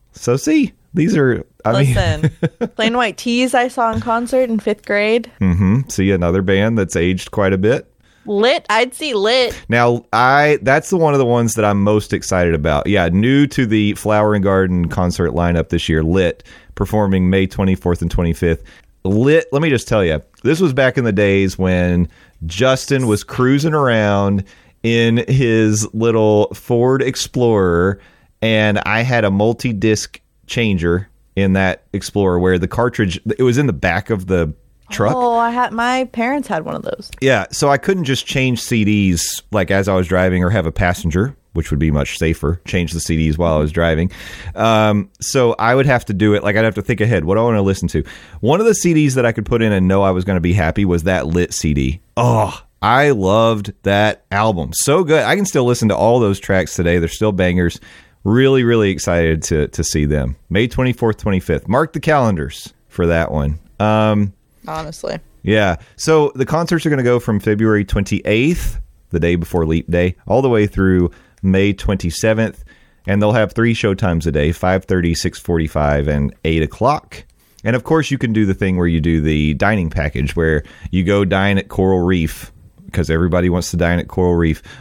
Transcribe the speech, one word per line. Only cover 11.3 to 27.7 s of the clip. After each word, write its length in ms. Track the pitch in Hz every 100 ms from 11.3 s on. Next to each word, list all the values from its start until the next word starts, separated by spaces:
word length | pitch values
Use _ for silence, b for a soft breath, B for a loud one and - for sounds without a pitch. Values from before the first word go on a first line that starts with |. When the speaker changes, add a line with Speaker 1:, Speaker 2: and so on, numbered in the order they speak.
| 120 117
Speaker 1:
that 100 | 113 104
I'm 160 | 101
most 320 | 101 107 -
excited 400 | 104 - 92 90
about. 320 | 80 78 71 -
Yeah, 220 | 98 85
new 360 | 92 120 139 143
to 180 | - 117
the 260 | 110 104
Flower 400 | 90 104 107 107
and 80 | 104
Garden 460 | 98 95 92 90 85
concert 440 | - 90 87 85
lineup 360 | 67 87 85 -
this 220 | 85 -
year, 120 | 80
Lit, 400 | 80 95 87 - B B B
performing 540 | - 98 107 101 95 90
May 180 | 95 95
twenty-fourth 540 | - 95 92 90 85
and 100 | 85
twenty-fifth. 520 | - 85 82 87 80 B B B _
Lit, 420 | 92 104 135 160 -
let 80 | 139
me 80 | 160
just 180 | 123 -
tell 160 | 110
ya, 180 | 90 78 - _
this 180 | 117 160
was 120 | 180
back 240 | 131 131 135
in 80 |
the 80 | 117
days 460 | 101 101 98 95 -
when 500 | 95 90 90 87 85 b b b 80
Justin 600 | 90 131 131 - 139 123
was 160 | 104
cruising 520 | - - 127 139 156
around 720 | 151 135 113 104 101 101 101 98 B B B
in 360 | 113 117 117 117 -
his 580 | 131 120 113 110 107 107
little 540 | 110 117 113 107 104 -
Ford 480 | - - 120 123 131
Explorer, 1000 | 135 131 - - 120 107 92